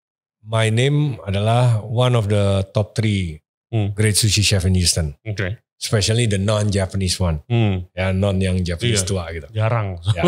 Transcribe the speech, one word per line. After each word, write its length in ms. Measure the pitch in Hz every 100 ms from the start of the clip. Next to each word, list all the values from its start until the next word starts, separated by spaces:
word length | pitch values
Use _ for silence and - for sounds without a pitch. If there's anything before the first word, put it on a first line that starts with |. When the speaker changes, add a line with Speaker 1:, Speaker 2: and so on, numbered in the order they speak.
| _ _ _ _
Speaker 1:
my 260 | 107 113 110
name 500 | 113 139 147 147 110
adalah 580 | 101 98 107 120 123 110
one 340 | 107 110 123 120
of 100 | 101
the 380 | 104 101 98 95
top 240 | 107 98
three 440 | - 107 98 87 78 _ _ -
Speaker 2:
Hmm. 240 | 113 101
Speaker 1:
great 240 | 101 107 95
sushi 240 | 104 104
chef 220 | 95 98
in 100 | 92
Houston. 400 | 92 85 90 76 -
Speaker 2:
Oke. 360 | 107 95 92 110 _ -
Speaker 1:
Especially 500 | - 110 101 113 117
the 100 | 98
non-Japanese 800 | 101 107 107 98 92 98 92 -
one. 260 | 90 76 -
Speaker 2:
Hmm. 400 | 117 107 92 90
Speaker 1:
Ya, 180 | 90 95
non 240 | 95 101 95
yang 220 | 95 92
Japanese 400 | 90 85 120 104
Speaker 2:
Iya. 80 | 92
Speaker 1:
tua 160 | 95 82
gitu. 180 | 82 -
Speaker 2:
Jarang. 500 | 110 110 117 98 87 98
Speaker 1:
Ya, 140 | -